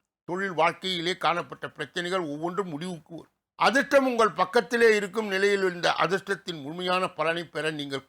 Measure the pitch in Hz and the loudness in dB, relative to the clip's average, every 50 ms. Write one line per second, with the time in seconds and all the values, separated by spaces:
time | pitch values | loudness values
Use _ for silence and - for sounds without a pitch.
0 | _ _ _ _ _ - 170 190 196 196 170 151 160 170 160 - - 190 185 170 | _ _ _ _ _ -8 -6 -6 -4 -2 0 2 2 2 0 -2 -4 -4 -4 -2
1 | 165 175 180 - - 156 170 175 147 123 151 - - 135 - - 151 - - 180 | -2 -4 -2 0 0 0 0 -2 -4 -8 -12 -14 -14 -12 -10 -10 -10 -8 -6 -6
2 | 175 175 185 185 175 147 143 151 165 175 180 190 196 180 147 147 175 185 180 151 | -4 -4 -4 -4 -4 -4 -6 -6 -6 -4 -4 -6 -6 -6 -8 -8 -8 -8 -10 -10
3 | - - 170 - - _ _ _ _ _ _ - 165 196 214 285 - - 285 277 | -14 -16 -18 -18 -18 _ _ _ _ _ _ 2 2 4 4 2 2 4 4 4
4 | 269 262 240 226 220 202 151 180 185 - - 240 - - 233 233 233 226 214 208 | 4 4 4 4 2 2 2 0 -2 2 2 0 2 2 2 4 6 6 6 4
5 | 202 190 185 226 220 202 190 190 196 202 202 196 190 180 175 175 165 160 - - | 0 -2 -4 -6 -4 -2 0 2 2 4 4 2 2 0 0 0 0 0 2 2
6 | 156 165 190 185 - 196 196 165 - 190 170 156 131 139 165 180 180 185 180 185 | 2 0 0 -2 -2 -4 -6 -6 -6 -10 -10 -10 -10 -10 -10 -6 -2 0 0 0
7 | 185 175 - - 156 160 170 170 170 139 - 147 151 156 156 147 143 139 139 135 | 0 -2 -2 -2 -2 0 -2 -2 -6 -6 -6 -4 -4 -4 -4 -4 -6 -6 -6 -8
8 | - | -2